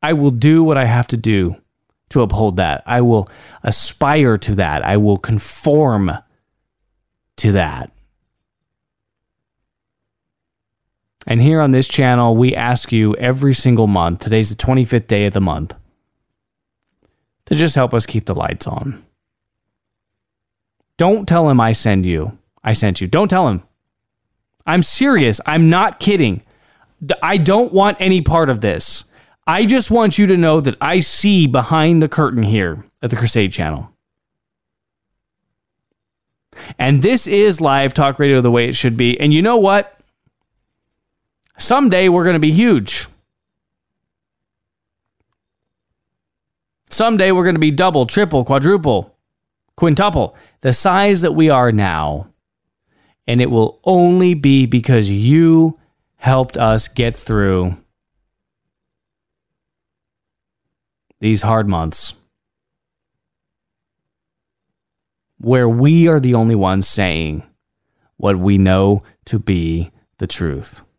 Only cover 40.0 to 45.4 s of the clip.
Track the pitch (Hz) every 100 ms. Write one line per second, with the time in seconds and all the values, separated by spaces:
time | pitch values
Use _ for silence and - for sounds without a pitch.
40 | _ _ _ _ _ _ _ _ _ _
41 | _ _ _ _ _ _ - 254 277 185
42 | 185 175 175 170 156 156 240 170 101 -
43 | - _ _ _ _ _ _ _ _ _
44 | _ _ _ _ _ _ _ _ _ _
45 | _ _ _ _